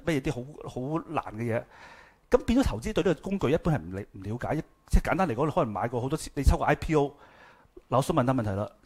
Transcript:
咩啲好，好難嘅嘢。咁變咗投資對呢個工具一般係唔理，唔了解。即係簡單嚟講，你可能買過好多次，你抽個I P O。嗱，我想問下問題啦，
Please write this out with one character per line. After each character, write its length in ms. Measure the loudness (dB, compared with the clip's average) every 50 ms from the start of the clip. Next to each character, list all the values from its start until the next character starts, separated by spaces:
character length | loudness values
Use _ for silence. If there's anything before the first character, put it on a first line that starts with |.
| -4
咩 160 | -2 -2 0
啲 120 | 0 -2
好， 360 | -4 -4 -8 -10 -12 -14 -14 -10
好 340 | -8 -6 -6 -4 -4 -4 -4 -4
難 160 | -6 -6 -6 -6 -8 -6
嘅 180 | -4 -2 -2
嘢。 80 | -2 -4 -8 -20 -20 -20 -20 -20 -20 -20 -20 _ _ _ 2
咁 80 | 2 2 4
變 140 | 4 2 4
咗 40 |
投 160 | 4 2 0 -2
資 140 | -6 -4
對 120 | -2 0 2
呢 100 | 2 0
個 60 | 0
工 160 | -2 -4 -4 0
具 120 | 0 0
一 60 | 0
般 180 | 2 2 0 0
係 40 | 0
唔 180 | -2 -6 -10
理， 100 | -10 -10 _
唔 80 | -14 -12
了 160 | -8 -8 -6 -6
解。 220 | -4 -4 -4 -4 -4 -8 _ _ _ 2
即 100 | 2 2
係 120 | 4 4
簡 60 | 2
單 120 | 2 2 0
嚟 60 | 2
講， 120 | 0 0
你 60 | 0
可 120 | 2 0 0
能 80 | 0
買 160 | -2 -4 -4 -2
過 120 | -2 -2
好 80 | -2 -2
多 80 | -4
次， 140 | -4 -6 -8 -4
你 80 | 2
抽 160 | 4 4 4 4
個 60 | 4
I 100 | 2 2
P 200 | 0 0 2 2
O。 200 | 2 2 2 -2 -12 -20 -20 -20 -20 -20 -20 -20 _ _ _ -20 -16 _ 0
嗱， 80 | 2
我 60 | 2
想 140 | 2 2 2
問 100 | 2 2
下 60 | 2
問 100 | 2 0
題 80 | 0 -2
啦， 200 | -2 -2 -4 -6 -8 _ _